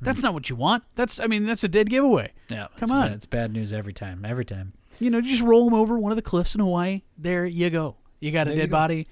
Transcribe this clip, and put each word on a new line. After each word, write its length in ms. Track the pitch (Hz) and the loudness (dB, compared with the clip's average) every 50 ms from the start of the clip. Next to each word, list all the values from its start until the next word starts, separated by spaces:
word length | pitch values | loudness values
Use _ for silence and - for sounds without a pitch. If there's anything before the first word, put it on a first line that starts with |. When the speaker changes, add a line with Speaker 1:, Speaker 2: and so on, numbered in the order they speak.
Speaker 1:
That's 200 | - 254 262 - | -4 -2 -2 0
Speaker 2:
Mm. 40 | 254 | 0
Speaker 1:
not 100 | 247 185 | -2 -2
what 140 | 151 127 - | -2 -6 -8
you 80 | 131 | -6
want. 280 | 117 127 165 220 240 - _ - | -2 2 2 2 2 0 _ -4
That's, 260 | - 240 240 - - | -4 -2 -2 -2 -2
I 60 | - | -2
mean, 180 | 226 220 208 208 | -2 0 0 0
that's 180 | 214 233 - - | -2 -2 -2 -2
a 60 | 196 | 0
dead 220 | 165 208 220 208 | 2 2 2 2
giveaway. 420 | 240 262 277 277 233 143 101 - - - _ - | 2 2 4 6 4 4 2 -2 -8 -14 _ -10
Speaker 2:
Yeah, 180 | 113 107 104 - _ - | -8 -8 -8 -10 _ -6
Speaker 1:
Come 60 | 226 | -4
Speaker 2:
it's 60 | 226 254 | 0 0
Speaker 1:
on. 140 | 277 240 147 | 2 2 0
Speaker 2:
bad, 40 | 101 | -2
it's 140 | 104 - | -6 -10
bad 260 | - - 120 117 113 107 | -6 -4 -4 -2 -2 -4
news 200 | 113 107 101 104 | -6 -6 -4 -6
every 200 | 107 101 101 95 | -6 -8 -8 -10
time, 320 | - 101 95 90 90 101 | -12 -12 -12 -12 -10 -8
every 200 | 107 120 127 120 | -8 -6 -6 -6
time. 280 | - 101 95 95 95 - - _ _ - - | -6 -8 -10 -10 -12 -14 -18 _ _ -10 -4
Speaker 1:
You 120 | 233 247 | -2 0
know, 100 | 233 233 | 0 0
just 220 | 233 254 269 226 240 | 0 0 0 0 4
roll 240 | 233 226 233 240 | 6 6 8 8
'em 80 | 240 233 | 6 4
over 240 | 220 220 220 240 233 | 4 4 2 2 -2
one 120 | 208 202 220 | 0 -2 -2
of 40 | |
the 60 | 226 - | -4 -4
cliffs 320 | - - 175 175 - - | -2 0 0 0 0 0
in 60 | 208 | 0
Hawaii. 420 | 208 185 175 175 175 185 196 196 - _ _ - | 0 2 2 0 0 -2 -2 -6 -8 _ _ -10
There 260 | 151 175 180 175 175 | -4 -2 -2 -2 -2
you 220 | 185 170 170 175 175 | -2 -2 0 0 0
go. 260 | 160 165 160 139 - - _ - - - | 0 0 -2 -2 -6 -10 _ -20 -18 -10
You 100 | - 151 156 | -6 -2 0
got 140 | 165 156 | 0 0
a 40 | 151 | 0
Speaker 2:
There 60 | 147 | 0
you 60 | 156 156 | 0 0
Speaker 1:
dead 80 | 170 | 2
Speaker 2:
go. 60 | 170 | 2
Speaker 1:
body 320 | 156 156 160 170 160 156 - | 2 2 2 0 -2 -6 -8